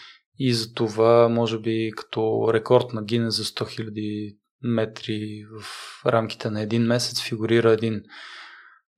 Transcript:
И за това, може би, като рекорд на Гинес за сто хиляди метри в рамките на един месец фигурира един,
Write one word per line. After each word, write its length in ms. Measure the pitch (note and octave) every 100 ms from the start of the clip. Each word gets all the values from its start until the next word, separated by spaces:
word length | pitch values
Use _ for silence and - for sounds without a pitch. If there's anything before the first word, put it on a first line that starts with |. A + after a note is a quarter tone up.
| - - _ -
И 160 | C3+
за 200 | A#2 A2+
това, 540 | - A2+ G#2 A2+ A#2 A#2
може 300 | A#2 A#2 A2+
би, 340 | A2 A2 A2 G#2+
като 540 | - - A2 A2 A2+
рекорд 380 | A2+ A2 B2+ B2
на 120 | A2+
Гинес 320 | G#2 A#2 A#2 A2
за 80 |
сто 200 | G#2+ -
хиляди 760 | A2 - A2 G#2+ G#2+ G#2 G#2 G#2 _ _
метри 840 | A#2+ A2+ A2 A#2+ - G#2+ G#2+ G#2+ G#2+ A2
в 60 | G#2 - - - -
рамките 440 | A#2+ A2 - A#2
на 100 | G#2+
един 220 | G#2+ A2+
месец 400 | A#2 A#2+ - -
фигурира 480 | - A2+ A2 A#2 A2+
един, 320 | A2 A2+ G#2+ - - - - - - - _ _